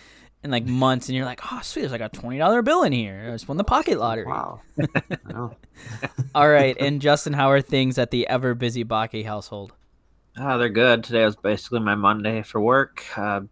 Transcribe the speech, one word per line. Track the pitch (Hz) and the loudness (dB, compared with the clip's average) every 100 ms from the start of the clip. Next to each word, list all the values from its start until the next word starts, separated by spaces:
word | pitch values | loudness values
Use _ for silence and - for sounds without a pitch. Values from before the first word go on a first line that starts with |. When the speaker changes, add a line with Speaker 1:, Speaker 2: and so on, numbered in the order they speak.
| - - - _ | -20 -20 -20 _
Speaker 1:
in, | - | -4
like, | 123 | -4
months, | 123 127 131 131 127 | -2 2 2 2 -2
and | 131 | -4
you're | 131 | -4
like, | 123 - | -8 -12
"Oh, | 247 | -10
sweet, | - 320 | -8 -6
there's, | 165 | -6
like, | 120 | -6
a | 110 | -8
twenty | - 120 131 | -10 -8 0
dollar | 170 233 | 2 4
bill | 233 339 | 4 4
in | 247 | 2
here. | 127 104 95 113 | 0 -2 -8 -10
I | |
just | 117 - | -10 -6
won | 147 | -4
the | |
pocket | 208 277 320 175 | 0 0 2 0
lottery." | 117 110 | 0 -2
Speaker 2:
Wow. | 95 - - - - - | -4 -6 -8 -12 -10 -4
Speaker 1:
<laughs> | 143 | -2
Speaker 2:
I | - - - - | -2 -4 -8 -10
know. | - 120 - _ - - | -10 -10 -12 _ -20 -16
<laughs> | 110 135 - 131 | -10 -8 -6 -2
Speaker 1:
All | 151 147 | 4 6
right, | 147 135 127 | 6 4 2
and | 143 143 | -2 0
Justin, | 143 147 151 | 2 2 0
how | 143 135 | 0 4
are | 139 | 4
things | 135 135 131 131 | 4 2 2 0
at | 120 | 0
the | 123 117 | 0 0
ever-busy | 127 127 120 120 120 113 | 0 0 -2 -2 -4 -2
Bakke | 110 110 113 | -2 -2 -6
household? | 107 107 - 104 98 - _ _ _ _ _ - | -8 -10 -10 -14 -16 -20 _ _ _ _ _ -6
Speaker 3:
Ah, | 139 127 | -2 0
they're | 120 | 2
good. | 104 127 117 | 4 6 4
Today | 113 117 110 | 2 2 2
was | 107 | 2
basically | 101 104 - 120 | -2 -2 -2 -2
my | 107 | 0
Monday | 104 101 107 107 113 | 2 2 2 -2 -4
for | 104 113 | -4 -2
work. | 110 135 135 - - - | 2 2 0 -6 -12 -8
Uh, | 104 101 101 | -4 -4 -6